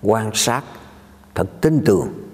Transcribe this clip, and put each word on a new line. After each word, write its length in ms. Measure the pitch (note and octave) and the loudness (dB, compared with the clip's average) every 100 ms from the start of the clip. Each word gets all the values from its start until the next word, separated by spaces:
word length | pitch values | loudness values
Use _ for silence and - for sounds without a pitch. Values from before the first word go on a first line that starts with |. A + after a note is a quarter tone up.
quan 280 | G2 A2 A2 | 2 0 0
sát 300 | G2+ - A#2+ - - - - - - - | -2 -2 -2 -6 -20 -20 -20 -20 -20 -10
thật 260 | - - - | -4 -4 0
tin 220 | D#3 D#3 | 2 2
tưởng 240 | - F#2+ C#2 - - | 4 2 0 -8 -16